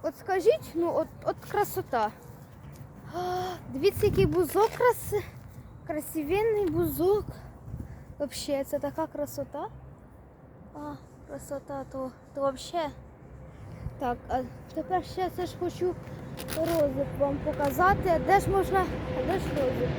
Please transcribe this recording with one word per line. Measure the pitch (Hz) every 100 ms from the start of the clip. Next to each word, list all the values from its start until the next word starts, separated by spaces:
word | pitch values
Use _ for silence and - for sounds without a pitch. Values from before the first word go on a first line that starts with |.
| 320
От | -
скажіть, | - 381 349 622 -
ну, | 330 339
от, | - 320 -
от | - 320 -
красота. | 415 415 - - 247 214 - - - - - - - - - -
А, | 339 359 359 370 349 -
дивіться, | 254 359 - 415
який | - 381
бузок | 320 339 359 440 -
краси-, | 494 453 - 415 - - - - - - -
красивенний | 302 294 320 294 381 453 415 381
бузок. | 320 330 269 349 415 - - - - - - - - - -
Вообще, | 285 - - 277
це | 277 285
така | 285 277 320
красота. | 294 285 - 269 285 381 - - - - - - - - - -
А, | - 196 196 - - -
красота, | 277 - 277 269 277 262
то, | 269 262 - -
то | -
вообще. | 277 262 - 349 302 - - - - - - - - - - -
Так, | 254 240 -
а | 254 247 - -
тепер | - 311 370
ще | - - 370 -
це | 359
ж | -
хочу | 359 - 359 339 - - - - - 311
розик | 330 339 294 262 277 -
вам | 285 285
показати. | 302 262 285 277 359 403 381
А | 320
де | - 392
ж | 381
можна, | 392 349 381 359 - - -
а | 262
де | 370
ж | - -
розик? | 262 262 247